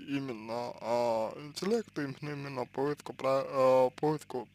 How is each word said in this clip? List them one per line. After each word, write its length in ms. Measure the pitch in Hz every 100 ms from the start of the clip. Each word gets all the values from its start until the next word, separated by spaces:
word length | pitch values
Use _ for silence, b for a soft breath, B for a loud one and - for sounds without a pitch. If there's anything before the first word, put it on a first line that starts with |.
| 139
именно, 680 | 139 135 110 110 117 123 -
а, 520 | 110 120 120 113 110 139
интеллекту, 640 | 147 147 185 233 208 -
именно, 280 | 139 131 147
именно 340 | 147 143 131 123
поиску 460 | - 143 147 -
пра-, 300 | - 131 135 135
а, 440 | 139 131 131 127
поиску 580 | - 151 151 - 123 107